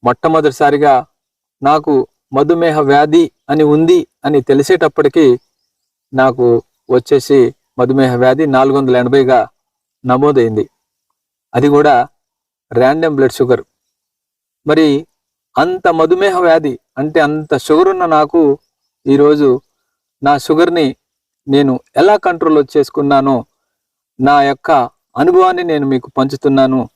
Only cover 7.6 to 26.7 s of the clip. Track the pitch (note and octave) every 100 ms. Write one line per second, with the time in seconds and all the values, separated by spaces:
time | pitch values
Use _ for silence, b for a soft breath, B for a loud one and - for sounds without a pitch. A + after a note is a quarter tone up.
7.6 | _ - B2 C3+ C3 B2 B2+ C3 D#3 C3
8.6 | C3+ C#3 C3 B2 B2 C#3 C3 B2 G#2+ _
9.6 | _ _ _ _ B2+ B2+ D3 C3+ A2+ G#2+
10.6 | G2 _ _ _ _ _ _ _ _ A#2+
11.6 | C#3+ D3 D3 B2+ A#2+ _ _ _ _ _
12.6 | _ A#2 B2+ D#3 D#3+ C#3+ C3+ - B2+ B2
13.6 | - _ _ _ _ _ _ _ _ _
14.6 | D3+ D#3 D#3 C#3+ E3 _ _ _ _ -
15.6 | E3 F#4 - D#3+ D#3+ F3+ G3+ F#3 F3 D#3+
16.6 | D3+ B2 _ - D3+ D#3+ D3 D3+ D#3 C#3
17.6 | - D3+ F#3+ F#3 F3 D#3 D3+ E3+ D3 C#3
18.6 | _ _ _ _ - C#3 D3 D3 C#3+ B2+
19.6 | _ _ _ _ _ _ C#3 C#3+ - D#3+
20.6 | F3 E3+ C#3 C#3 _ _ _ _ - C#3
21.6 | C#3 B2+ _ - F3+ G#3 F3+ E3+ D#3+ D3+
22.6 | C#3 D3+ C#3 - C#3+ C#3 C3+ B2+ - _
23.6 | _ _ _ _ _ _ C3 C#3+ C#3 C3+
24.6 | - D3 A#2+ _ _ - E4+ F4+ C4 F3+
25.6 | F3 D3+ C#3 C3 C3+ - C3 C#3 D3 C3+
26.6 | C3+